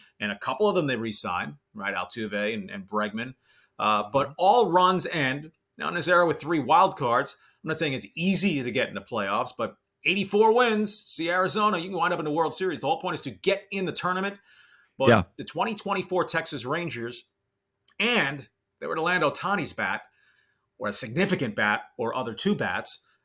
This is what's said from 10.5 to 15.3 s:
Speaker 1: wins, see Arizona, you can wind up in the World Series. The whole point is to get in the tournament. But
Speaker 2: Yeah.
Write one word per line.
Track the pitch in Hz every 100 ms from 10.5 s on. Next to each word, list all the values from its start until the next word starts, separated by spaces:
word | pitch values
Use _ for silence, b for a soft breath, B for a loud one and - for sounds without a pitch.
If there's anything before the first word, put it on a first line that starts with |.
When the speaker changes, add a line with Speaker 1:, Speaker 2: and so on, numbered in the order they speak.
Speaker 1:
wins, | 226 247 214 214 -
see | - - 165
Arizona, | 180 185 214 208 185
you | 180
can | 185
wind | 165
up | 170
in | 151
the |
World | 151 160 -
Series. | 185 139
The | 139
whole | 165
point | 180 160
is |
to | 139
get | 104 - 190 -
in | 196 185
the |
tournament. | - 175 185 196 202 b b b b b -
But | 131
Speaker 2:
Yeah. | 113 85